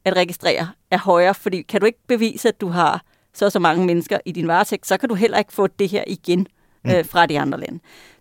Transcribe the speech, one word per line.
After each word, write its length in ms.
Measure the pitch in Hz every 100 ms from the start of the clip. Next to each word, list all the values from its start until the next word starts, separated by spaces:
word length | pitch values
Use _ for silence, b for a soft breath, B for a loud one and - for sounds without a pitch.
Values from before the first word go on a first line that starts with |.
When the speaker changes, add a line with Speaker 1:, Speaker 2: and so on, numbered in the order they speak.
Speaker 1:
at 120 | 190 185
registrere 520 | 175 180 175 - 165 - _
er 80 | 180
højere, 360 | 196 175 180
fordi 280 | 196 - 180
kan 180 | - 208
du 60 | 202
ikke 120 | 233 -
bevise, 400 | 233 226 - 233
at 120 | -
du 80 | 190
har 360 | 170 160 175 - _ _
så 100 | -
og 80 | 202
så 60 | 196
mange 280 | 170 165 180
mennesker 320 | 170 160 208
i 80 | -
din 160 | 170 165
varetægt, 380 | 170 208 202 -
så 100 | 190
kan 120 | 254
du 60 |
heller 240 | 202 220 208
ikke 140 | 208
få 140 | - 190
det 220 | - 196
her 160 | 196 -
igen, 400 | 190 - 175 190 _ _ _
Speaker 2:
Mm. 60 | 127
Speaker 1:
øh, 140 | 180
fra 220 | 160 175 170
de 120 | 147
andre 200 | 139 135
lande. 180 | - 170 b b b b